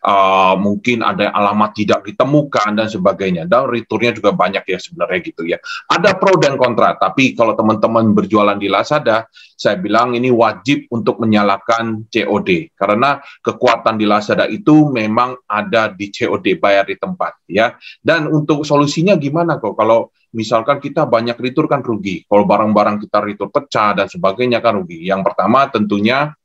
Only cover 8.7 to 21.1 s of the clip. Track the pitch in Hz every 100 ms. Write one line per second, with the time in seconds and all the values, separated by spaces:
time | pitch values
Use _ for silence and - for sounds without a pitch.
8.7 | 98 117 147 120 110 113 - - _ 117
9.7 | 98 95 110 123 120 127 117 113 101 -
10.7 | 143 - 117 107 123 113 104 101 98 -
11.7 | 113 113 110 113 113 - 202 101 87 78
12.7 | _ 98 104 135 139 - - 117 107 123
13.7 | 117 113 110 104 104 104 104 98 104 -
14.7 | 151 147 123 107 113 123 127 _ 104 101
15.7 | 110 110 92 101 - 110 101 95 87 101
16.7 | 98 98 95 95 90 90 - _ 90 117
17.7 | - - - - 165 151 156 147 147 147
18.7 | 147 143 165 175 185 139 160 170 139 104
19.7 | 95 110 113 - _ _ 113 110 117 113
20.7 | 139 143 165 139